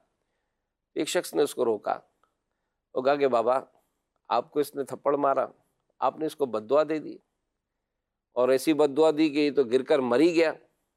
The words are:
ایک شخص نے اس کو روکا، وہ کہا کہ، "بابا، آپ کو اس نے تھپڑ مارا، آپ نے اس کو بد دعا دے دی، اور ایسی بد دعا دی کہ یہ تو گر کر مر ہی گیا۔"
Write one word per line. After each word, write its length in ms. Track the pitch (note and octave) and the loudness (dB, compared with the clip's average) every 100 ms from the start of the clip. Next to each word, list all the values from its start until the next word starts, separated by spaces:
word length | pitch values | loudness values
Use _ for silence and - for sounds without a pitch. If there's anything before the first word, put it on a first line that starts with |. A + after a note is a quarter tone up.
| _ _ _ _ _ _ _ _ _ - | _ _ _ _ _ _ _ _ _ -8
ایک 120 | D#3 | -4
شخص 260 | F3+ - | -4 -4
نے 100 | E3+ | -2
اس 120 | D3 - | -2 -2
کو 100 | A#2+ | -2
روکا، 340 | G#2 - - - _ _ _ _ _ _ _ _ - | -2 -4 -8 -10 _ _ _ _ _ _ _ _ -4
وہ 60 | |
کہا 140 | C3 C#3+ | -2 0
کہ، 120 | C#3 | 2
"بابا، 320 | A#2+ A2+ B2+ B2 _ _ _ _ _ - | 0 0 0 -4 _ _ _ _ _ -6
آپ 240 | A#2 - | -4 -4
کو 80 | D3 | -4
اس 160 | C#3 C#3 | -4 -4
نے 80 | |
تھپڑ 320 | C3 A#2+ C#3 C#3 | -10 -6 -2 0
مارا، 280 | C#3+ C3+ A#2 - _ _ _ - | 0 0 -4 -8 _ _ _ -4
آپ 200 | C3 C3+ | -4 -4
نے 60 | D#3 | -6
اس 100 | - | -4
کو 100 | C3+ | -4
بد 240 | G#2+ G#2+ | -4 0
دعا 140 | C#3+ D3+ | 0 0
دے 100 | D#3 | -4
دی، 180 | D3 - _ _ _ _ _ _ _ _ _ _ _ | -8 -18 _ _ _ _ _ _ _ _ _ _ _
اور 160 | A#2+ B2+ | -2 2
ایسی 240 | C3 D#3+ | 2 2
بد 240 | D3 D3+ C3+ | 2 2 4
دعا 140 | D#3+ | 2
دی 180 | D3 D#3+ | 4 0
کہ 100 | C#3+ | 2
یہ 120 | D3 | 0
تو 120 | B2+ | 0
گر 200 | B2 B2+ | 2 0
کر 160 | B2+ D3+ | 2 0
مر 200 | B2+ B2 | 2 2
ہی 160 | E3 E3 | 4 4
گیا۔" 160 | D#3+ - _ _ _ | 0 -2 _ _ _